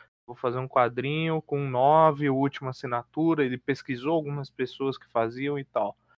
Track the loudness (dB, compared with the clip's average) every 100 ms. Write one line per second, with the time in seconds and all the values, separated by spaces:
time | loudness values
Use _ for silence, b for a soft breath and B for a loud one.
0 | b _ -20 -6 -4 -2 0 2 2 0
1 | -4 -2 -2 -2 -4 -4 -2 2 6 6
2 | 6 4 0 2 0 -2 -10 -8 -6 -6
3 | -6 0 2 2 0 -2 -4 -4 -4 -6
4 | 0 -2 -2 -6 -8 -6 -6 -4 -4 -4
5 | -4 -2 0 -2 -4 -4 -4 -4 -4 -6
6 | _